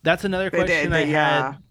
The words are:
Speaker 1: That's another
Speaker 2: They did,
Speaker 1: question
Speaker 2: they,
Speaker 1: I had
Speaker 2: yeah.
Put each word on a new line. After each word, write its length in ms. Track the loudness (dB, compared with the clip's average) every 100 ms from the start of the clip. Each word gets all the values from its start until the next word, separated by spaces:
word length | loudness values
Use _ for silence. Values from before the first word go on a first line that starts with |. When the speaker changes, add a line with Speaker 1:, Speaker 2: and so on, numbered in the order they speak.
Speaker 1:
That's 220 | 0 0
another 260 | 0 -2 -2
Speaker 2:
They 80 | -2
did, 80 | 0
Speaker 1:
question 240 | 0 0
Speaker 2:
they, 120 | 0
Speaker 1:
I 40 | 0
had 40 | 2 2 2
Speaker 2:
yeah. 140 | -2 -6 -18